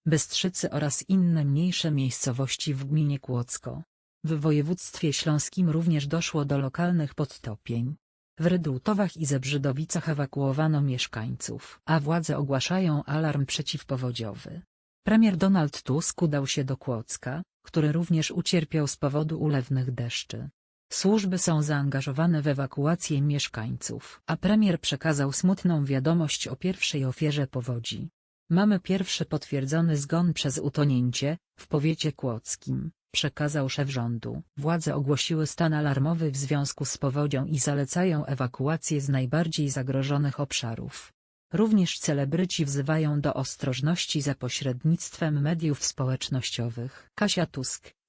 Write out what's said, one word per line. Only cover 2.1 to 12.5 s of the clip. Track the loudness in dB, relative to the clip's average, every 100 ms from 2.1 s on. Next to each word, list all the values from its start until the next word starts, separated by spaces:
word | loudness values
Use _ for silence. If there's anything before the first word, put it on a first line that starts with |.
| 0 -2 -2 -2 -2 -2
w | -4
gminie | -2 0 0 -2
Kłodzko. | -2 -4 -4 -6 -8 -12 -14 _ _ _
W | -2 0
województwie | 2 2 2 -2 -4 -2 -2
śląskim | 0 0 0 0 0 2
również | 2 2 2 0
doszło | -2 -2 -2
do | 0 0
lokalnych | 0 0 2 2 0
podtopień. | -2 -6 -6 -10 -8 -4 -2 -2 -6 _ _ _ -2
W | 2
Rydultowach | 2 0 -2 0 0 0 -2
i | -2
Zebrzydowicach | 0 0 0 0 -2 -2 -4 -2
ewakuowano | -2 -2 0 0 2 2 4
mieszkańców, | 2 0 -4 -6 -6 -6 -8 -8 -12 -12
a | 0 0
władze | 2 0 0 -2
ogłaszają | 0